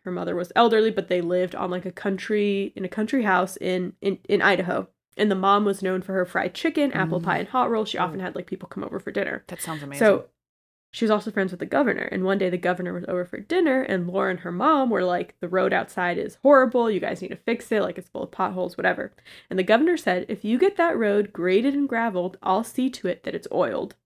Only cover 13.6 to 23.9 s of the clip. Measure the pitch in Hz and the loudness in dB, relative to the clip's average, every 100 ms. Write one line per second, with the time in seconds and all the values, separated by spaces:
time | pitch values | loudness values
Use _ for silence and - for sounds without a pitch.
13.6 | 311 262 - 185 175 190 196 180 175 175 | 4 2 0 -2 -2 -2 -2 -4 -6 0
14.6 | 285 294 247 202 180 175 180 _ 175 185 | 2 4 2 2 0 0 -4 _ -2 0
15.6 | 190 - - 185 175 175 - - 269 277 | 2 0 -2 -4 -2 -2 -6 2 6 8
16.6 | 233 247 226 185 - 185 190 - - 233 | 6 2 0 0 -2 -6 -8 -8 -4 -4
17.6 | - 214 185 180 - - 180 - 185 185 | -2 -2 -2 -6 -10 -10 -8 -4 -4 -2
18.6 | 180 - 185 180 - - - - - 185 | -6 -2 -2 -2 -6 -14 -20 -20 -4 -2
19.6 | 180 233 330 320 190 180 - 202 208 254 | 4 4 4 2 0 -2 -2 -6 -2 2
20.6 | 392 403 339 226 208 208 202 - 180 196 | 4 4 0 2 2 2 0 -2 2 4
21.6 | 277 285 277 226 233 180 180 - 185 190 | 4 0 0 0 0 -2 -4 -4 0 0
22.6 | 233 - 262 - 185 - - - - 175 | 0 -2 -2 -2 -6 -4 -6 -8 -4 0
23.6 | 131 87 196 | 0 -2 -6